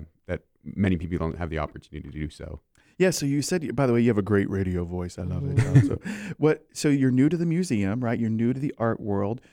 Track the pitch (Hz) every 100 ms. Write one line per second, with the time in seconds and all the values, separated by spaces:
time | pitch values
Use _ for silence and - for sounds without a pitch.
0 | 73 _ - 87 _ _ 78 - 98 87
1 | 80 82 80 80 85 78 73 - - 76
2 | 76 76 76 - - 80 _ _ _ -
3 | 180 - 143 143 131 180 - 117 135 117
4 | 120 107 98 101 98 98 92 90 85 90
5 | 90 - 90 92 92 92 143 139 185 -
6 | 202 208 208 - 147 156 _ - 151 139
7 | 131 127 147 165 170 160 185 110 98 117
8 | 120 117 113 110 117 131 147 - 117 113
9 | 110 98 101 123 _